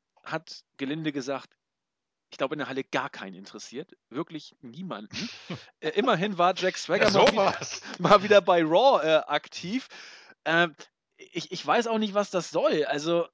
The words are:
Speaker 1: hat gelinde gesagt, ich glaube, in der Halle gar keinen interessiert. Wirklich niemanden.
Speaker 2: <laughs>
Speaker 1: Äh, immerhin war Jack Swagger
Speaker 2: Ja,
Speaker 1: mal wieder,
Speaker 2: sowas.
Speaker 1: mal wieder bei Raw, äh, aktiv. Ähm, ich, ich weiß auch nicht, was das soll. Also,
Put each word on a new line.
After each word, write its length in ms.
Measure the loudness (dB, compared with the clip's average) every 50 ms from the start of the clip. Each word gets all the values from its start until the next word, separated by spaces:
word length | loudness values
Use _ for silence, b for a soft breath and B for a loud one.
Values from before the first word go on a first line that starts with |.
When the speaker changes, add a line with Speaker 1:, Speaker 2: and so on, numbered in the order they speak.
| _ _ _ _ -12
Speaker 1:
hat 400 | -10 -10 -10 _ -12 -20 -20 _ _ _
gelinde 340 | -10 -8 -6 -6 -6 -6 -6
gesagt, 440 | -6 -6 -6 -6 -8 -10 -10 _ _ _ _ _ _ _ _ _ _ _ _ _ _ _ _ _
ich 60 | -8
glaube, 160 | -6 -6 -4 -4
in 60 | -6
der 80 | -6
Halle 160 | -6 -6 -8 -8
gar 260 | -4 -4 -4 -4 -4
keinen 240 | -10 -14 -16 -14 -16
interessiert. 600 | -18 -20 -18 -18 -18 -18 -14 -14 -14 -16 _ -20 _ _ _
Wirklich 460 | -10 -10 -10 -10 -12 -16 -16 -18 _ _
niemanden. 560 | -20 -18 -16 -14 -12 -12 -12 -12 -14 -14 -12
Speaker 2:
<laughs> 520 | -12 -12 -12 -14 -16 -14 -14 -14 -14 -14 -20 _ -8
Speaker 1:
Äh, 100 | -8 -4
immerhin 460 | -2 0 2 2 2 0 0 -4 0
war 160 | 2 2 2 2
Jack 220 | 2 -2 -2 -2
Swagger 320 | -4 -4 -2 0 2 2 4
Speaker 2:
Ja, 20 |
Speaker 1:
mal 200 | 4 6 6 6
wieder, 220 | 6 4 2 2 0
Speaker 2:
sowas. 280 | -2 -10 -12 -12 -14 -14 -16 -10 -2
Speaker 1:
mal 220 | 4 6 6 6
wieder 200 | 6 6 6 6
bei 200 | 6 6 2 4
Raw, 400 | 4 4 4 6 6 6 6 4
äh, 220 | 4 4 4 2 2
aktiv. 640 | 0 -4 -4 -4 -6 -16 -12 -10 -6 -6 -6 -8 B B B B B B B B B B _ -2
Ähm, 300 | 0 2 2 2 0 -2 _ -20 _ _ _ _ _ _
ich, 340 | _ -20 -12 -12 -12 -10 -10
ich 140 | -12 -8 -2
weiß 220 | 0 2 2 2
auch 100 | 0 -2
nicht, 160 | -2 -2 -2 -2
was 160 | -2 -2 -2
das 220 | -4 -4 -4 -2
soll. 320 | -4 0 0 0 0 0 -2
Also, 420 | -2 -4 -4 -2 0 0 0 -2 -4